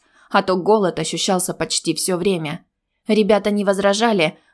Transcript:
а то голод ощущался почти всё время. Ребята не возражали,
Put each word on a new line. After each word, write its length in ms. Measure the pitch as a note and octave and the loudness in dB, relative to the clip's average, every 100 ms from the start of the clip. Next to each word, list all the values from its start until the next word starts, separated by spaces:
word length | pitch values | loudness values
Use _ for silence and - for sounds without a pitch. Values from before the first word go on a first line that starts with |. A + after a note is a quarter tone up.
| _ _ _ | _ _ _
а 120 | G3 | -2
то 160 | G3 F#3 | 0 0
голод 420 | E3+ A3 G3 - | 2 2 2 -2
ощущался 540 | D#3+ E3 - F#3 F3+ | -6 -4 -2 -2 -2
почти 400 | E3+ D#3+ - E3 | -6 -6 -4 -4
всё 240 | D#3 - F3 | -4 -2 -2
время. 480 | F#3+ F3 D3+ - _ _ _ _ - | 0 -2 -4 -10 _ _ _ _ 0
Ребята 440 | G#3+ G#3 G#3 G#3 | 2 4 2 2
не 120 | G#3 | 0
возражали, 760 | G3+ G3 G3+ G3+ A#3 G3+ D#3 - _ | 0 2 0 2 0 2 0 -2 _